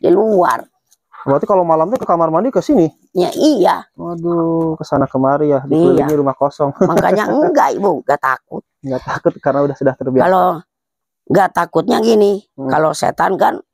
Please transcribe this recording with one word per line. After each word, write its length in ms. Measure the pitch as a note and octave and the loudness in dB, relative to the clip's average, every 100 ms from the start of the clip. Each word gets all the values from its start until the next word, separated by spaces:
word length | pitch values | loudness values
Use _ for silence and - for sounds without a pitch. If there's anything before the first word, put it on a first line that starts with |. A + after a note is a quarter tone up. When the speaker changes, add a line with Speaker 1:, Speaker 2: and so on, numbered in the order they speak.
Speaker 1:
Di 80 | - | 0
luar. 560 | F#3 A3 G3 E3 A#2+ - _ _ _ _ - | 2 2 2 0 -2 -8 _ _ _ _ -10
Speaker 2:
Berarti 240 | C3+ C#3 A3 | -2 -2 2
kalau 160 | F#3+ | 0
malam 240 | E3+ D#3+ E3+ | 2 0 0
tuh 140 | B3+ | -2
ke 60 | - | -2
kamar 240 | E3+ E3 | 0 2
mandi 160 | D#3+ B3 | 0 0
ke 160 | F#3+ - | -2 0
sini? 240 | C#4 D#3+ _ _ | 2 2 _ _
Speaker 1:
Ya, 160 | F3+ F3+ | -4 -2
iya. 560 | - D#4 B3+ F3+ - - | 2 2 4 2 0 -6
Speaker 2:
Waduh, 800 | - E3+ E3+ E3+ E3+ E3 E3 E3 | -14 -12 -6 -4 -2 0 0 -2
ke 80 | D#3 | -4
sana 240 | D#3+ C#3+ C3+ | -4 -2 -2
kemari 480 | C3+ C3+ D3 D3+ | 0 0 0 0
ya, 80 | C3+ | 0
Speaker 1:
Iya. 80 | C3+ | 0
Speaker 2:
dikelilingi 460 | D#3 E3+ - D3 D3 | 2 2 2 0 0
rumah 160 | C#3 | -2
kosong. 400 | C3 C#3 - C#3+ | -2 -4 -2 -4
<laughs> 160 | - F3+ | 0 0
Speaker 1:
Makanya 400 | E3+ F3+ F#3+ G#3 | 2 0 0 0
enggak, 480 | C4+ F4+ C#4+ - C3 | 0 0 2 0 0
Ibu, 240 | G3 D3 | -2 -2
enggak 160 | - C#3 | -2 -2
takut. 460 | C3+ B2+ - - _ _ | -2 -4 -8 -16 _ _
Speaker 2:
Enggak 200 | C#3 B2+ | -8 -8
takut 300 | - - E3+ - | -6 -4 -4 -2
karena 220 | C#3+ C3+ | -2 0
udah 140 | C#3+ C#3 | -2 0
sudah 160 | C3+ | -2
terbiasa. 300 | B2+ C3 B2+ F3 | -2 -2 0 2
Speaker 1:
Kalau 220 | F#3 F3+ F3 - _ _ _ _ _ | 2 0 -2 -12 _ _ _ _ _
enggak 260 | - F#3 F#3 | -2 0 0
takutnya 480 | - E3+ - F#3 A#3+ | -2 -2 -2 0 0
gini, 400 | A3+ A3 G3+ G3+ _ - | 2 4 2 0 _ -10
Speaker 2:
Hmm. 100 | C3+ | -4
Speaker 1:
kalau 220 | D3+ D#3 | 0 0
setan 460 | - C3+ - E3 - | 0 -4 0 -2 0
kan 240 | G3 - - | 0 -2 -14